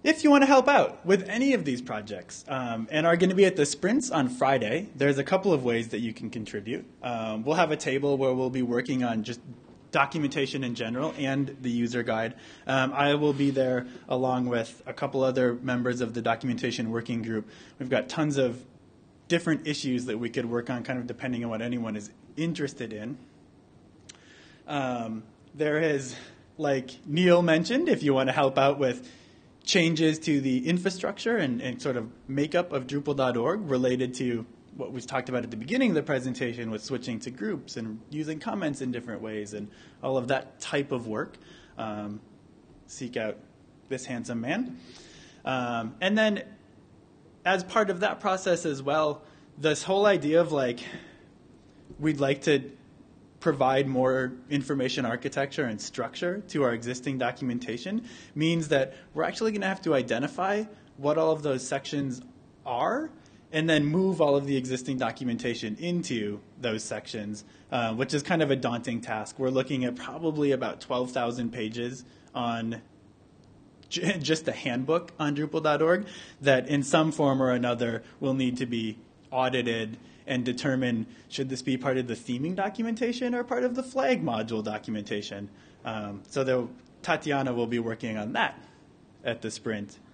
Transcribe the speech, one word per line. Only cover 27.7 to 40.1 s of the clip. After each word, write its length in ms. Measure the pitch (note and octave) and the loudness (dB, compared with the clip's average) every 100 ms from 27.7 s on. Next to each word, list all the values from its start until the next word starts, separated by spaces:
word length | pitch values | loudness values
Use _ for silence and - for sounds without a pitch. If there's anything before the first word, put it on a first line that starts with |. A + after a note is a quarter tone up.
| B3+ E4+ | 2 4
if 120 | G3 | 4
you 120 | D3 | 4
wanna 180 | C3 C3 | 4 4
help 240 | D3+ C3+ C3+ | 4 4 6
out 220 | C3+ C#3 | 4 4
with 280 | C3+ B2 - - - - - - | 0 0 -10 -20 -20 -20 -20 -12
changes 560 | - F#3+ E3 D#3+ D#3+ D#3 | 0 4 4 4 2 2
to 220 | E3 C#3+ | 0 2
the 260 | C3+ B2+ C#3 | 2 0 2
infrastructure 680 | F3 F#3 F#3 - G3+ A3+ A3+ | 0 0 -2 -6 -2 -2 0
and, 240 | C#3+ A#2+ | 0 -2
and 220 | B2+ A#2+ | -4 -4
sort 140 | D3 B2 | -4 -4
of 140 | A2+ - - | -6 -12 -6
makeup 460 | C3+ D3 F3 F3+ | -2 0 0 0
of 140 | C#3 B2+ | -4 -4
Drupal 280 | C#3+ C#3+ | -4 -2
dot 220 | C#3 B2+ A#2+ | 2 2 2
org 340 | B2+ G#3 F3 | 0 -2 0
related 440 | B2+ B2+ B2+ B2+ | 2 2 2 -2
to 320 | B2 B2+ A#2 A2+ - - | -2 -2 -4 -6 -18 -20
what 160 | - A2 | -12 -10
we 120 | C3 | -10
talked 260 | - C3 B2 | -6 -6 -2
about 160 | B2 | -4
at 60 | A2 | -4
the 60 | A2+ | -8
beginning 340 | C3 B3 B3+ | -4 0 2
of 40 | |
the 80 | D#3+ | 2
presentation 680 | C#3 C3+ B2+ A#2+ B2 A#2 A2+ | 0 -2 -2 -4 -4 -4 -6
with 120 | G#2+ | -8
switching 380 | - B2+ - A2+ | -6 -6 -4 -8
to 100 | B2 | -8
groups 460 | B2+ G#3+ D#3+ - C3 | -6 -6 -6 -8 -10
and 240 | A2+ A2 - | -8 -10 -10
using 320 | D3 D3+ D#3 | -8 -6 -6
comments 400 | A3+ G#3+ D#3+ C#3 | -6 -4 -4 -4
in 100 | C3 | -6
different 300 | A#2+ A#2+ G2+ | -6 -8 -10
ways 320 | A2 G#2+ G#2 | -6 -8 -8
and 160 | G#2 G#2 - - - | -10 -10 -14 -20 -8
all 140 | C3 | -2